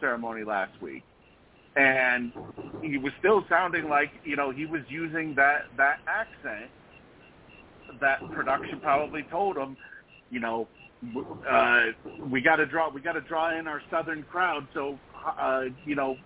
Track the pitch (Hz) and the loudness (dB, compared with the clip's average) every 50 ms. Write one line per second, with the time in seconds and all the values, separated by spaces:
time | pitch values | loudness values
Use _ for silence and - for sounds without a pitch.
0 | 156 135 120 117 117 113 113 110 107 107 104 98 95 101 - - 95 76 67 65 | -2 -2 0 0 -2 -6 -6 -6 -4 -2 0 0 -2 -2 -6 -10 -12 -12 -12 -12
1 | - _ _ _ _ _ _ _ _ _ _ _ _ _ - 139 135 135 131 131 | -16 _ _ _ _ _ _ _ _ _ _ _ _ _ 2 4 4 6 6 4
2 | 127 127 123 123 120 120 - - - - - - - - - - 160 156 139 139 | 4 2 2 0 -2 -4 -8 -10 -14 -14 -12 -14 -14 -12 -10 -8 -6 -4 -4 -2
3 | 131 139 - - - 190 220 196 180 - 170 170 185 175 165 170 156 156 147 143 | -2 -4 -4 2 4 6 6 6 4 4 2 2 2 2 0 -2 0 2 2 2
4 | 147 143 - - - 156 143 143 143 135 123 139 156 156 160 156 123 - 135 165 | 2 2 -2 -8 -8 -4 -2 0 0 0 -2 -4 -6 -6 -6 -6 -8 -8 -8 -6
5 | 165 160 151 165 160 156 139 139 139 143 147 147 - - 123 123 139 139 151 - | -6 -4 -4 -4 -4 -2 2 4 4 4 4 2 -2 -4 0 2 2 2 2 0
6 | - 160 180 208 226 - - - - 135 110 104 117 131 - - - - - - | -4 -4 -4 -4 -4 -6 -10 -14 -10 -10 -10 -10 -12 -16 -18 -20 -20 -20 -20 -20
7 | - - - - - - - - - - - - - - - - - - 123 117 | -20 -20 -20 -20 -20 -20 -20 -20 -20 -20 -20 -20 -20 -20 -20 -20 -20 -18 -6 0
8 | 139 135 135 - 139 - - 160 139 135 135 139 - - - 135 - 156 139 147 | 2 2 2 0 -2 -6 -6 -4 -2 0 0 0 -2 -4 -8 -4 0 2 2 2
9 | 151 135 156 151 139 - 156 180 202 196 185 143 135 135 131 - - - - - | 2 0 -4 -8 -8 -4 -2 -2 0 0 0 -2 -4 -6 -8 -14 -18 -18 -20 -20
10 | - _ - - _ - 120 123 117 117 113 117 110 - _ - - - _ - | -20 _ -20 -20 _ -10 -8 -6 -4 -2 -2 -2 -4 -6 _ -20 -20 -20 _ -14
11 | 123 120 113 131 - - 160 - - 139 127 120 120 120 120 120 117 113 113 - | -12 -8 -6 -6 -8 -8 -10 -8 -2 2 4 6 6 8 6 6 6 4 0 -6
12 | - - - - 147 139 127 131 127 165 160 151 151 135 135 165 160 156 135 139 | -12 -16 -14 -10 -6 -2 0 2 4 6 6 6 4 2 2 0 0 0 -2 -6
13 | 135 170 165 160 143 - 165 160 160 165 160 160 160 160 151 143 - - 165 165 | -6 -4 -4 -4 -4 -4 -2 0 0 0 0 -2 -4 -6 -8 -8 -6 -2 -2 -2
14 | 156 160 160 151 143 - - 175 185 180 156 143 139 135 - 160 139 143 139 131 | -2 -2 -4 -6 -8 -6 -2 0 2 2 2 -2 -4 -6 -6 -4 -4 -4 -6 -8
15 | - - - - - 160 - - 143 135 131 131 131 127 127 135 - 147 147 139 | -12 -18 -16 -10 -6 -6 -4 -2 0 0 2 0 0 -4 -6 -8 -6 -4 -2 0
16 | 135 135 131 135 - | 0 -2 -2 -6 -10